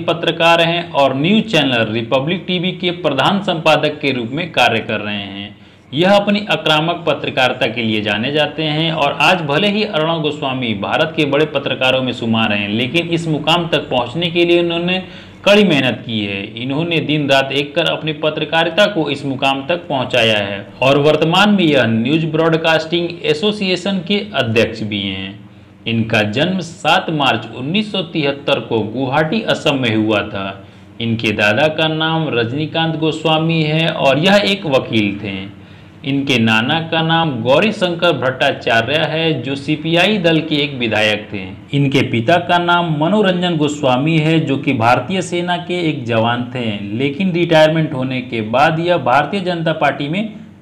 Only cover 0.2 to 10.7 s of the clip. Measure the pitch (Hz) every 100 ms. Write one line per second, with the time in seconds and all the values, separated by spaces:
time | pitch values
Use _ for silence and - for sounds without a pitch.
0.2 | 165 160 165 170 165 170 170 143 135 131
1.2 | 165 220 214 156 135 120 110 113 117 135
2.2 | 147 180 - 180 185 180 180 170 156 135
3.2 | 151 196 190 165 160 151 151 147 139 123
4.2 | 117 143 170 135 117 113 98 107 104 104
5.2 | 98 98 104 - - - - 135 185 202
6.2 | 208 202 - 156 160 156 165 170 160 139
7.2 | 135 127 127 123 131 120 113 107 104 104
8.2 | 127 151 147 156 156 151 165 160 143 -
9.2 | 156 185 147 147 208 208 208 156 156 165
10.2 | 151 - 139 131 120